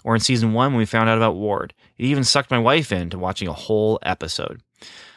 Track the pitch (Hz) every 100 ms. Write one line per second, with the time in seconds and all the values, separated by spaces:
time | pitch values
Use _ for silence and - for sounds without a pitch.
0 | - 113 - 120 113 110 135 123 107 113
1 | 113 113 113 90 104 98 - _ _ -
2 | 123 143 123 139 131 123 117 160 139 92
3 | 85 90 92 - 92 - - 107 107 -
4 | - 92 78 - - - _ _ - -
5 | -